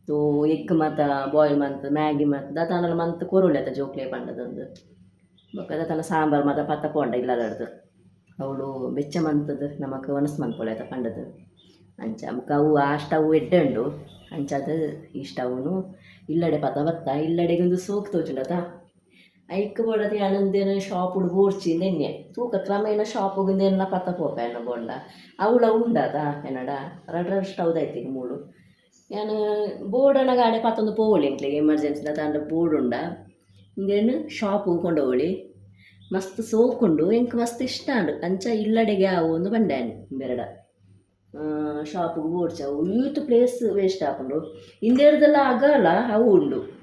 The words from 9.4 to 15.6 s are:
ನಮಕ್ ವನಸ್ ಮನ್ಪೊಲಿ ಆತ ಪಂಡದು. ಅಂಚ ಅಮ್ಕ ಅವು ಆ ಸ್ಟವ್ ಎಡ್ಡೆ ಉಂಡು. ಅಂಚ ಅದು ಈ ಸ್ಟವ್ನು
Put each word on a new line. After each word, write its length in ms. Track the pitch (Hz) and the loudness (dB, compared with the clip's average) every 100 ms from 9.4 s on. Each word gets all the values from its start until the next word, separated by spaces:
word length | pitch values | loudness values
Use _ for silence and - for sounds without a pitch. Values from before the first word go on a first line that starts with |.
| 147 135 143 - | -2 -6 -6 -6
ನಮಕ್ 300 | 135 135 139 | -8 -8 -4
ವನಸ್ 300 | 143 147 - | -2 -2 -2
ಮನ್ಪೊಲಿ 300 | 123 117 110 | -6 -4 -6
ಆತ 100 | 110 | -6
ಪಂಡದು. 680 | - 131 113 98 - - - _ _ _ _ - | -8 -6 -6 -6 -14 -18 -20 _ _ _ _ -12
ಅಂಚ 240 | - - | -10 -8
ಅಮ್ಕ 260 | - 123 - | -8 -8 -2
ಅವು 240 | 147 151 147 | 2 4 4
ಆ 200 | 143 147 | 2 0
ಸ್ಟವ್ 380 | - 156 156 | -2 0 2
ಎಡ್ಡೆ 240 | 156 - 180 | 2 4 4
ಉಂಡು. 240 | 143 110 135 - - - - | 4 0 -4 -6 -16 -20 -14
ಅಂಚ 200 | 160 143 | -10 -6
ಅದು 220 | 143 139 160 151 147 - | -4 -4 -4 -4 -6 -14
ಈ 100 | - | -14
ಸ್ಟವ್ನು 720 | - - 127 127 | -12 -8 -6 -4